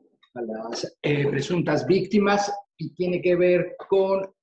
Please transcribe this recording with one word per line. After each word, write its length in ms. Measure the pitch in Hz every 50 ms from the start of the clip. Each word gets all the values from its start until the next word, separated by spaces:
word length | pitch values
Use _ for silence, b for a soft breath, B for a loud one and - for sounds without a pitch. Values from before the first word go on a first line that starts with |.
| _ _ _ _ _ _ -
a 80 | 120
las, 560 | 117 - 110 110 113 117 120 - - - - _
eh, 240 | - 156 147 143 139 139
presuntas 600 | 139 139 - - 180 175 156 165 151 147 - -
víctimas 640 | 185 190 185 - - 208 196 202 202 202 202 - - - - _ _
y 180 | - 160 151 -
tiene 280 | - 180 180 180 175
que 160 | 180 180 175 175
ver 400 | 180 180 180 175 175 - - - - -
con 420 | 196 196 190 190 196 196 190 196 _ _